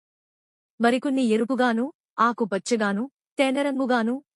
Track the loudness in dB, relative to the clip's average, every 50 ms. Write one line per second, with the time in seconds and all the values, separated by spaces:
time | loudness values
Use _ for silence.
0 | _ _ _ _ _ _ _ _ _ _ _ _ _ _ _ 0 2 2 2 2
1 | 0 -2 0 0 2 2 2 2 0 0 0 0 2 2 0 0 -2 -4 -8 _
2 | _ _ _ 0 0 0 0 0 -4 -4 -4 -4 -2 -2 -2 0 0 0 -2 -2
3 | -4 -6 -10 _ _ _ _ 0 0 0 0 0 -2 -2 -2 -2 0 0 0 0
4 | 0 -2 -4 -4 -8 _ _